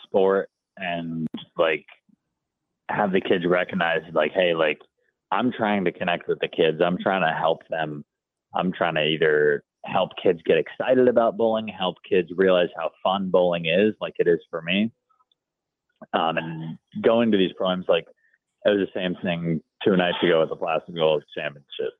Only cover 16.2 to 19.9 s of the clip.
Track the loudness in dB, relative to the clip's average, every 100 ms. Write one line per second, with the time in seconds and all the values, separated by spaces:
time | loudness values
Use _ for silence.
16.2 | -2 -4 -6 -8 -12 -14 _ -2 0 2
17.2 | 2 2 0 -2 -4 -2 0 -2 -2 _
18.2 | _ _ _ _ 0 0 0 -4 -6 -4
19.2 | -4 -4 -2 -4 -6 -6 0